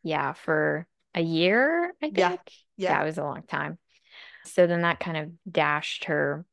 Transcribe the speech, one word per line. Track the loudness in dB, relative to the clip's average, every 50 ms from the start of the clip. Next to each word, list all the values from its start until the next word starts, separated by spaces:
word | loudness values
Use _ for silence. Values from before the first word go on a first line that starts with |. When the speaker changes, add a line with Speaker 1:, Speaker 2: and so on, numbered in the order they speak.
| -4
Speaker 1:
Yeah, | -4 -2 -2 -2 -4 -4
for | -6 -2 0 0 2 2 0 -2 -4 -8 _ _ _ _ _ _
a | -2
year, | 0 0 2 2 2 4 4 4 2 2 2 0 -2 -4 -6 _
I | -8 -2 2
Speaker 2:
Yeah, | 2 2 2
Speaker 1:
think. | 0 -2 _ -20 -20 -20 _ _ _
Speaker 2:
yeah. | -4 -2 0
Speaker 1:
Yeah, | 0 2
it | 0
was | -2 -2
a | -4 -6
long | -6 -6 -10 -8
time. | -8 -6 -6 -6 -6 -8 -12 _ _ _ _ _ _ -20 -20 -20 -20 -20 -20 -20
So | -2 4 4 4
then | 6 4 2 2
that | 2 0 0
kind | -4 -4 -4
of | -4 -6 -8 -12 _ _ -2
dashed | 0 2 2 2 2 0 -2 -6 -8 -8 -4
her | -2 0 0 0 0 -2 -4 -8 _